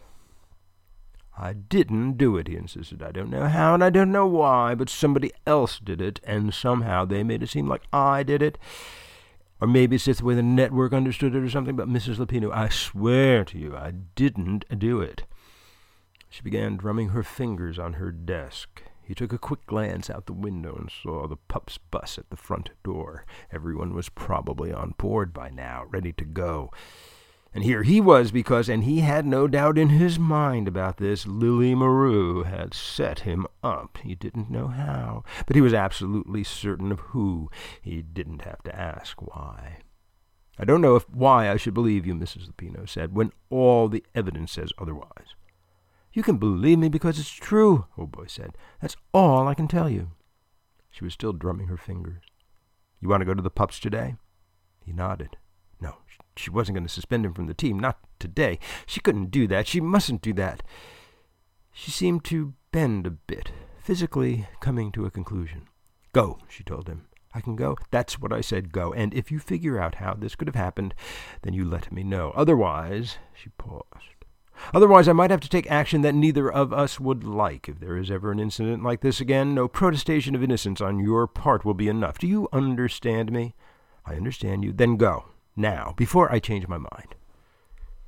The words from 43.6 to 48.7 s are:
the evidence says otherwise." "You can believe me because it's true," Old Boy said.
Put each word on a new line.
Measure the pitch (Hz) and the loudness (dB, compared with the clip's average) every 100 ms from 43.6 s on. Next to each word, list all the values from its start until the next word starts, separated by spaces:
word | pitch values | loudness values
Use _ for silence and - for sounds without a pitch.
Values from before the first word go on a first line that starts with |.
| 127 120 110 | 6 6 4
the | 107 - | 0 -6
evidence | - 95 76 82 | -6 -4 -6 -8
says | - 78 - | -8 -8 -8
otherwise." | 82 76 - - - - - _ _ _ _ _ _ | -8 -10 -12 -20 -20 -20 -20 _ _ _ _ _ _
"You | - | -2
can | 220 143 | 2 2
believe | 107 90 127 165 | 2 2 6 6
me | 160 | 4
because | 151 170 156 | 2 0 -2
it's | 147 | -6
true," | - - 208 214 156 90 - | -10 0 6 8 6 2 -10
Old | 78 | -12
Boy | - 85 | -12 -16
said. | - - - - | -14 -14 -16 -18